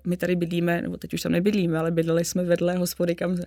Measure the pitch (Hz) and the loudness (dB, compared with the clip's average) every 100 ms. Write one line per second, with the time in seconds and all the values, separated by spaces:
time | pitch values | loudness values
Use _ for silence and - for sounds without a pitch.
0 | - 180 175 180 170 170 175 170 - 180 | -2 -2 0 0 0 0 0 0 -2 -8
1 | 170 175 175 170 196 208 170 160 160 165 | -8 -6 0 2 2 2 2 0 0 0
2 | 165 165 170 185 180 170 170 180 180 - | 2 0 0 -2 2 2 2 0 -2 -2
3 | 175 170 175 180 | -2 0 -2 -4